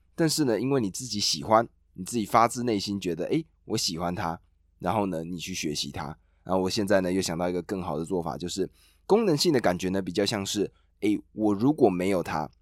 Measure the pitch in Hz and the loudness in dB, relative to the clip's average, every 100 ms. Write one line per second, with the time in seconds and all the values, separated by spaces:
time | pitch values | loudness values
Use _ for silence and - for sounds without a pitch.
0 | _ - 160 156 139 101 131 139 101 90 | _ -2 0 2 2 2 0 0 -2 -4
1 | 127 107 - - - 110 117 _ _ - | -8 -4 -2 -2 4 4 4 _ _ -14
2 | 92 120 98 113 117 123 120 101 101 101 | -6 -4 2 4 4 2 -2 -2 -2 -4
3 | 90 82 - 160 156 _ - 107 - 82 | -4 -4 -2 -2 -4 _ -6 -4 -2 -4
4 | 87 90 85 82 _ _ _ _ 90 107 | -4 -4 -4 -6 _ _ _ _ -2 0
5 | 98 80 82 90 87 92 78 73 69 - | 0 -2 -6 -8 -8 -6 -4 -4 -6 -8
6 | 73 78 _ _ - 95 92 113 98 98 | -10 -12 _ _ -2 0 0 0 2 2
7 | 92 95 90 82 90 90 85 98 85 76 | 4 0 0 -2 -2 -2 -4 -6 -4 -6
8 | 82 92 82 65 87 95 90 - _ _ | -4 -4 -4 -6 -6 -4 -4 -6 _ _
9 | - 202 214 147 185 131 98 90 92 95 | 0 2 4 2 4 4 2 0 0 -2
10 | 92 87 101 107 98 104 95 - _ _ | -2 0 0 0 -2 -2 -2 -6 _ _
11 | 104 101 - - 107 98 131 156 113 90 | 0 0 -4 0 2 4 4 6 4 4
12 | 92 95 80 78 73 - | 2 0 0 -4 -6 -10